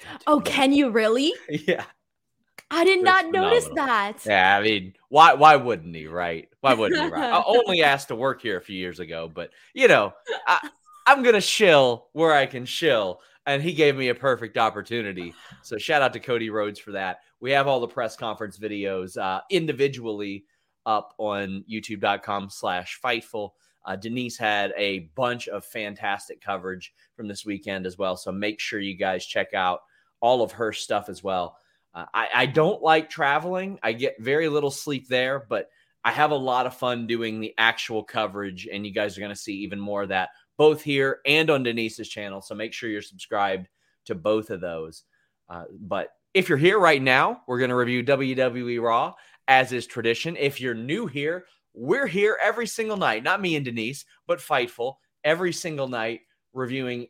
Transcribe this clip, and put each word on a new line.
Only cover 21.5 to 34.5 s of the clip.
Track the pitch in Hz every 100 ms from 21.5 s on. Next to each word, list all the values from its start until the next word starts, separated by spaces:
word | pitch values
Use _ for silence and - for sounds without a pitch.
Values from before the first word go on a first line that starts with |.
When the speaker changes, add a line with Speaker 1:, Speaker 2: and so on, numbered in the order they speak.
| 95 98
Speaker 2:
youtube | 110 104 104
dot | 104 101
com | - 101 98
slash | - 110 90 90 -
fightful. | 127 117 - 113 101 - _ _
Uh, | -
Denise | 95 110 120 123 -
had | 110 104 101 -
a | 101 95 82
bunch | - 120 120 -
of | 101
fantastic | - 113 104 101 104 101 - -
coverage | - 98 92 92 - _ _
from | - 107
this | 98 107
weekend | 98 104 98 92
as | 90
well, | 95 90
so | -
make | 95 107 107
sure | - 110
you | 98 92
guys | 95 92
check | - - 95
out | 101 92 90 - _ _ _
all | 117 123
of | 107
her | - 113
stuff | 104 - 107 101
as | 87
well. | 98 92 85 - _ _ _
Uh, | 85 85
I, | 107 113
I | 120 131
don't | 151 160 220
like | 156 160 160
traveling. | - 143 147 170 185 190 196
I | 113
get | 117 131 -
very | 113 147
little | 160